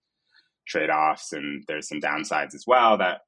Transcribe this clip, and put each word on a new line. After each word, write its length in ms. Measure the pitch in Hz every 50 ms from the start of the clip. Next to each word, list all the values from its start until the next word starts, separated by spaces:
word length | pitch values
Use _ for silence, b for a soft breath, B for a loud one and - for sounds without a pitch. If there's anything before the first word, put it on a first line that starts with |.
| _ _ _ _ b b b b b b b _ -
trade-offs 680 | - - 80 78 78 78 78 78 78 76 - - -
and 320 | 82 73 71 71 71 69 - -
there's 200 | 76 78 - -
some 120 | 76 76
downsides 540 | 73 73 73 78 76 - 82 76 71 - -
as 100 | - -
well 320 | 113 123 127 117 113 107 98
that 240 | 92 90 85 - _